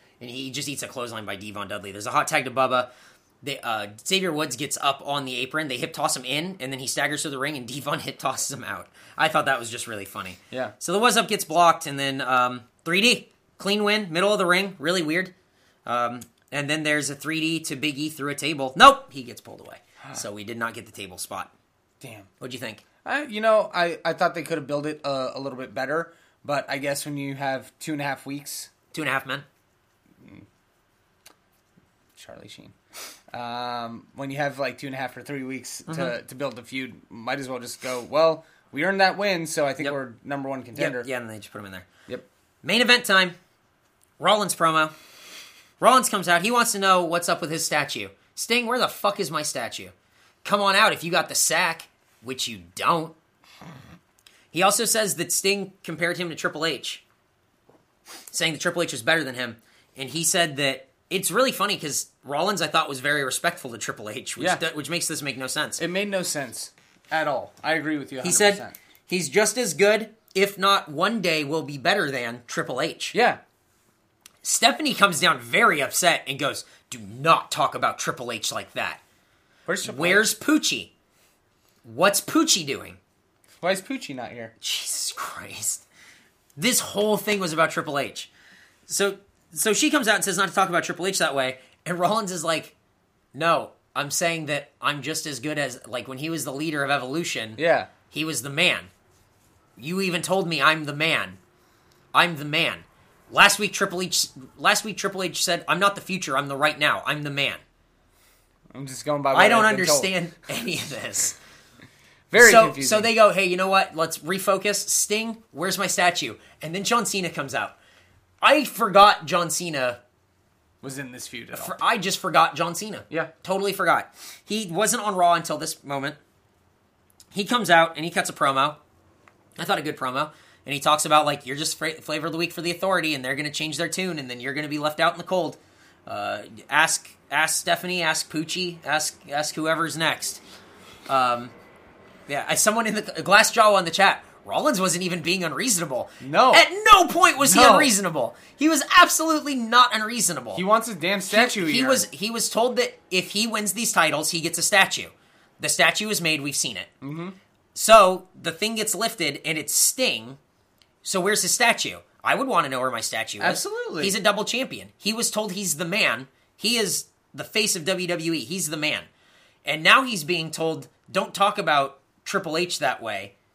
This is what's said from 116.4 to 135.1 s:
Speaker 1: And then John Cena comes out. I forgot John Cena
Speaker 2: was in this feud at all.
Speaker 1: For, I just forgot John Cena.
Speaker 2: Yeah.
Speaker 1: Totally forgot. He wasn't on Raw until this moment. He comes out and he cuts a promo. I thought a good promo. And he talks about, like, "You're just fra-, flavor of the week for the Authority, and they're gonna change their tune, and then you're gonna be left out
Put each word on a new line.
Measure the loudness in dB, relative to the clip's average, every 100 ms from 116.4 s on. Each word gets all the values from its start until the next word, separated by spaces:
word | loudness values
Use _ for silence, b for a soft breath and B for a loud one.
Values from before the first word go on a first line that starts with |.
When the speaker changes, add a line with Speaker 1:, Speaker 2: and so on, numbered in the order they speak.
| b b
Speaker 1:
And | -8 -6
then |
John | 0 0 0
Cena | -2 -4
comes | -6 -6 -4
out. | -6 -10 b b b b _ _
I | 4 4 2
forgot | -2 4 8 8 8 0
John | -2 0
Cena | -4 -4 -2 -2 -4 _ _ _ _ _ _ _ _
Speaker 2:
was | -12 -10
in | -12
this | -14 -14
feud | -14 -14
at | -12
all. | -10
Speaker 1:
For, | -2
I | 0 0
just | -2 -2
forgot | 2 4 4 2
John | -4 -4
Cena. | -8 -12 -8
Speaker 2:
Yeah. | -6 -6 -10
Speaker 1:
Totally | -4 -2 0
forgot. | 0 2 2 0 B B B -6
He | -6 -2
wasn't | 0 0 0
on | -2 4
Raw | 4
until | 4 2 -6
this | -6 -8
moment. | -6 -6 -4 -8 _ _ _ _ _ _ _ _ _ _ _
He | -6 0
comes | 0 6
out | 6 6 0
and | -4
he |
cuts | -2 -4
a |
promo. | 0 0 2 0 -2 _ _ _ _ _ _ _ -10
I | -2
thought | -2
a |
good | -2 -4
promo. | -4 -2 -4 b b b -8
And | -2
he |
talks | 2 2 6
about, | 4 4
like, | 0 -4
"You're | -6
just | -4 -4
fra-, | -6 -6
flavor | -6 -6 -4
of |
the | -4
week | -4
for | -4
the | -6
Authority, | -2 0 2 0 -2
and | -2
they're | -4
gonna | -4
change | -6 -6 -4
their | -4
tune, | -4 -4 -4
and | -8
then | -8
you're | -6
gonna | -6 -6
be | -4
left | -4 0
out | 0